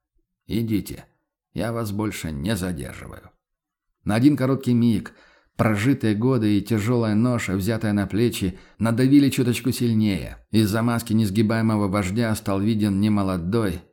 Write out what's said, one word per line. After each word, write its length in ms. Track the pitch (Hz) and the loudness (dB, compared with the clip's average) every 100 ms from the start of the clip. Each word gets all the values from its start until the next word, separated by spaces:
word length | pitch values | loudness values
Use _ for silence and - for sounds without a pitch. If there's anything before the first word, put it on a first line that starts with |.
| _ _ _ _ - | _ _ _ _ -6
Идите, 580 | 113 113 104 90 - - _ _ _ _ | -4 -2 -2 -4 -12 -18 _ _ _ _
я 200 | - 107 | -8 -6
вас 200 | 117 113 | -4 -6
больше 380 | 101 110 - 82 | -4 -4 -4 -8
не 260 | 73 85 107 | -6 -4 -4
задерживаю». 760 | 92 80 62 62 - 53 - _ _ _ _ _ _ _ | -4 -6 -10 -14 -16 -18 -20 _ _ _ _ _ _ _
На 100 | - | -4
один 220 | 110 139 135 | 4 4 4
короткий 360 | 131 131 123 | 0 0 0
миг 420 | 120 120 104 - - - _ _ - | 2 4 2 -4 -16 -20 _ _ -2
прожитые 540 | - 101 120 139 110 | 0 2 0 0 0
годы 420 | 104 123 131 107 101 | 0 0 2 2 0
и 60 | |
тяжелая 520 | 101 113 104 123 110 | 0 -2 0 0 2
ноша, 400 | 104 123 120 - | 2 2 0 -2
взятая 380 | 95 95 110 107 | -2 -2 -2 0
на 140 | 101 95 | 0 0
плечи, 520 | 98 120 - 95 - - - | 0 0 0 -4 -6 -16 -4
надавили 500 | 113 117 131 143 135 | -2 2 4 6 4
чуточку 440 | - 123 113 131 | 2 0 0 -2
сильнее. 680 | 120 120 110 107 90 57 - - | -2 0 2 2 0 -6 -14 -2
Из-за 300 | 104 107 113 | 0 2 2
маски 320 | 117 117 - | 0 -2 0
несгибаемого 720 | 110 107 98 110 113 110 107 101 | 0 0 0 0 2 2 2 0
вождя 480 | 101 92 107 117 | 0 -2 -2 -2
стал 280 | 107 - 98 | -2 -2 0
виден 360 | 104 110 107 95 | 0 2 2 2
немолодой, 840 | 107 104 95 92 85 117 104 90 - | 2 2 0 -2 -2 0 0 -4 -12